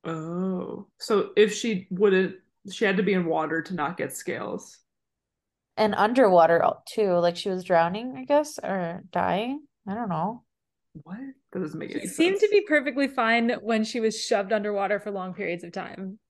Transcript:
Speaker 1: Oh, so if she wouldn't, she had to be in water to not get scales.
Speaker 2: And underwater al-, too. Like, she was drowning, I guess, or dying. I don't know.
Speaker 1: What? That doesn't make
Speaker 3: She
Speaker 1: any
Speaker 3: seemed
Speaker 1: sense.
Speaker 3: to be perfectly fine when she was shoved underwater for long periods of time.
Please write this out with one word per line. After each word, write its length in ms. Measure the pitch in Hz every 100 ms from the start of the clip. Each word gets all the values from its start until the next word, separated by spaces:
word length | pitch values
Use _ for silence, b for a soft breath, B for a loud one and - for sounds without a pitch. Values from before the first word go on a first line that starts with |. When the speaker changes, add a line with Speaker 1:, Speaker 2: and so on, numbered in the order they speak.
Speaker 1:
Oh, 840 | 160 160 160 175 190 185 - - 202 _
so 300 | - 415 - -
if 160 | 208
she 340 | 208 240 196 -
wouldn't, 440 | 180 208 190 185 - _ _ 196
she 140 | 180 208
had 120 | 190
to 60 |
be 100 | 196
in 120 | 185 170
water 360 | 160 156 160
to 120 | 156
not 220 | 180 147 180
get 140 | -
scales. 640 | - - - - 196 - - _ _ _ _ _ _ _ _ _ -
Speaker 2:
And 180 | 214 -
underwater 680 | 208 247 220 180 165 170
al-, 220 | - - -
too. 260 | - 208
Like, 240 | 175 175 175
she 120 | 208
was 140 | 185
drowning, 520 | 180 170 165 202 247 262
I 80 | 262
guess, 340 | 285 302 -
or 420 | - 196 170 127 -
dying. 500 | 180 185 175 240 285 294 _ -
I 60 |
don't 160 | 208 226
know. 340 | 160 185 240 _ _ _ _ _ 160
Speaker 1:
What? 140 | 160 202 269 262 _
That 60 | 196
doesn't 180 | 160 156
make 120 | -
Speaker 3:
She 80 | -
Speaker 1:
any 80 | -
Speaker 3:
seemed 300 | - 339 392
Speaker 1:
sense. 120 | 415
Speaker 3:
to 40 | 415
be 100 | 403
perfectly 400 | 302 269 262 269
fine 440 | 269 226 233 233 220
when 240 | 214 220 220
she 160 | 247
was 180 | 220 214
shoved 300 | - 208 196
underwater 480 | 214 208 202 196 202
for 100 | 208
long 240 | 196 185
periods 300 | 180 185 175
of 80 | 175
time. 480 | 190 - - 190 208 _